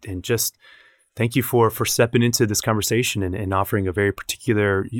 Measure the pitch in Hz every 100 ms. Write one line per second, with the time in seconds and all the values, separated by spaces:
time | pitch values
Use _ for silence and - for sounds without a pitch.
0 | - 92 - 113 - - - - - _
1 | _ - 117 131 117 120 113 - 113 -
2 | 120 123 120 - 110 104 - 107 - 117
3 | 127 104 92 92 95 95 98 107 95 95
4 | 101 - - - - 104 101 95 - 117